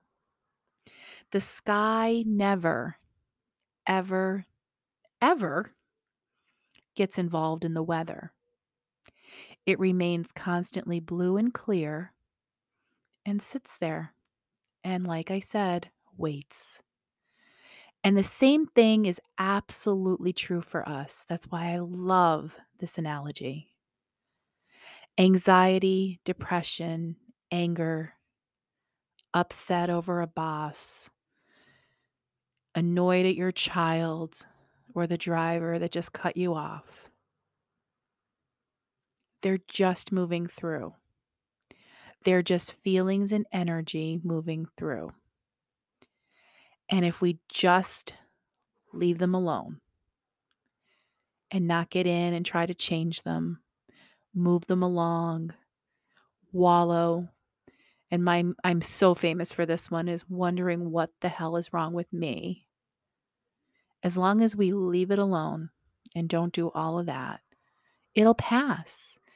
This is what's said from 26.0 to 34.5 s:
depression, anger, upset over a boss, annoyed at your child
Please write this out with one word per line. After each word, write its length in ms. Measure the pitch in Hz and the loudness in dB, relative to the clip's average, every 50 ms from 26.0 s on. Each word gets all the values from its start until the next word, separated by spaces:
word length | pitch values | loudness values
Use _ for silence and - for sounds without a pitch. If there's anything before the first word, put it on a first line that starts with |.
| 190 190 180 - _ | 0 -2 -4 -6 _
depression, 920 | - 180 - - - 185 175 156 - - - 170 165 165 165 170 165 170 - _ - _ _ _ _ | -6 -6 -6 -4 -4 -4 -2 -2 -4 -8 -8 -6 -6 -6 -6 -6 -8 -10 -12 _ -20 _ _ _ _
anger, 640 | 175 175 175 170 170 165 165 160 160 156 160 156 - _ _ _ _ _ _ _ _ _ _ _ _ _ _ _ _ _ _ _ _ _ _ _ - | -4 -2 -2 -2 -2 -2 -2 -2 -2 -4 -6 -10 -14 _ _ _ _ _ _ _ _ _ _ _ _ _ _ _ _ _ _ _ _ _ _ _ -2
upset 560 | 175 175 175 - - - - 185 175 175 175 | -2 -2 0 0 0 0 2 0 0 0 0
over 300 | 175 170 170 185 175 175 | -2 -2 -2 -2 -2 -2
a 80 | 170 165 | -4 -4
boss, 800 | - 165 160 160 156 151 151 151 147 - - - - - - - - _ _ _ _ _ _ _ _ _ _ _ _ _ _ _ _ _ _ _ _ _ _ _ _ _ _ _ _ _ _ _ _ | -6 -6 -6 -6 -4 -6 -6 -8 -8 -10 -10 -10 -10 -10 -12 -14 -18 _ _ _ _ _ _ _ _ _ _ _ _ _ _ _ _ _ _ _ _ _ _ _ _ _ _ _ _ _ _ _ _
annoyed 540 | 165 170 170 175 175 180 185 180 180 185 | -2 0 2 2 2 4 4 4 4 4
at 80 | 190 185 | 2 2
your 180 | - 185 185 180 | 0 -2 -2 -2
child 920 | - - - - 185 165 160 165 165 165 165 156 165 165 160 - - - - | -2 -4 -2 0 0 0 2 0 0 0 -2 -4 -6 -8 -8 -10 -12 -14 -16